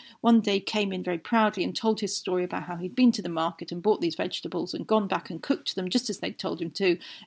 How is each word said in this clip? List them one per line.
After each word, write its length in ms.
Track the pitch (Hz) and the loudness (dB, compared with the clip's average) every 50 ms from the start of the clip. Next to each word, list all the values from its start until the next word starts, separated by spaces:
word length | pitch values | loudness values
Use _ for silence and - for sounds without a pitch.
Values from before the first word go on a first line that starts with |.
| - - - _ | -14 -20 -10 _
one 180 | - 233 233 226 | 4 6 6 6
day 220 | 214 214 202 190 | 6 4 0 0
came 320 | 196 - - 214 202 196 190 | 0 -2 0 0 0 0 -2
in 100 | 185 180 | -4 -2
very 140 | 185 175 | -2 -4
proudly 440 | 165 - - 233 226 214 208 - 196 | -4 -2 0 2 4 4 4 2 0
and 140 | 170 185 175 | -2 -2 -4
told 240 | - - 220 220 214 | 0 0 0 0 0
his 160 | 214 185 - | 0 -2 -2
story 260 | - - 196 180 180 | -2 -2 0 0 0
about 220 | 180 180 - 180 175 | 0 -2 -4 -6 -6
how 140 | 175 175 | -6 -6
he'd 180 | 170 180 180 - | -6 -6 -4 2
been 160 | 254 254 240 | 4 6 6
to 100 | 226 220 | 6 4
the 60 | 180 | -2
market 420 | 175 165 160 165 170 - - 175 - | -4 -2 -2 -2 -2 -2 -6 -8 -8
and 140 | 208 180 165 | -8 0 2
bought 160 | 214 214 - | 2 2 2
these 160 | 175 165 - | 2 0 0
vegetables 580 | - 185 185 - - - 165 - 170 165 180 - | -2 -4 -4 -4 -6 -8 -6 -4 -4 -4 -4 -6
and 140 | - - | -6 0
gone 180 | - 220 220 202 | 2 2 2 2
back 240 | 180 185 170 - - | 2 -2 -4 -4 -6
and 140 | 175 160 - | -8 -4 -2
cooked 320 | - - - - - - | -2 -2 -2 -4 -4 -4
them 140 | 190 185 180 | -4 -2 0
just 200 | - 240 - - | 0 0 0 -2
as 100 | - - | -4 -4
they'd 200 | 180 175 - - | -6 -6 -6 -4
told 220 | - 165 165 170 | -4 -4 -2 -2
him 100 | 190 170 | -4 -6
to, 260 | - - 196 180 170 175 - - - - - | -2 2 2 2 2 2 -2 -10 -16 -18 -16